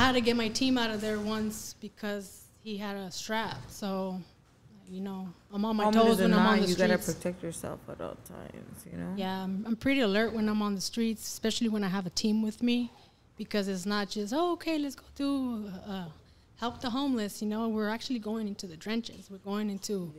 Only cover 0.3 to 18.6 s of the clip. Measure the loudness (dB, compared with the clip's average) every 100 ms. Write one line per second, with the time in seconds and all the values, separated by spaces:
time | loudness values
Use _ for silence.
0.3 | 2 0 0 2 2 0 -2 -2 -2 -2
1.3 | -2 -2 -4 -10 -14 -16 -8 -6 -6 -8
2.3 | -16 -20 -16 -10 -6 -6 -6 -8 -8 -4
3.3 | -2 -2 -6 -12 -8 -4 -2 -2 -6 -10
4.3 | -18 _ _ -20 -20 -14 -10 -8 -8 -10
5.3 | -14 -8 -2 0 2 6 8 8 8 6
6.3 | 8 8 6 4 4 4 4 2 -2 -4
7.3 | -4 -6 -6 -8 -8 -12 -10 -8 -10 -14
8.3 | -14 -14 -14 -16 -18 -12 -8 -6 -4 -4
9.3 | -4 -4 -4 -2 0 2 4 4 4 2
10.3 | 2 2 2 2 0 -2 0 0 0 -6
11.3 | -4 -2 2 2 2 2 0 -2 0 2
12.3 | 2 2 0 2 2 0 -8 -20 _ _
13.3 | -14 -4 0 0 -2 0 0 0 -4 -2
14.3 | 0 0 0 -2 -2 -2 -6 -12 -4 -2
15.3 | 0 -2 -4 -6 -10 -8 -8 -8 -12 -20
16.3 | -20 _ -8 -6 -4 -2 0 2 0 -2
17.3 | -4 -2 0 0 0 0 -2 -4 -4 -4
18.3 | -4 -4 -6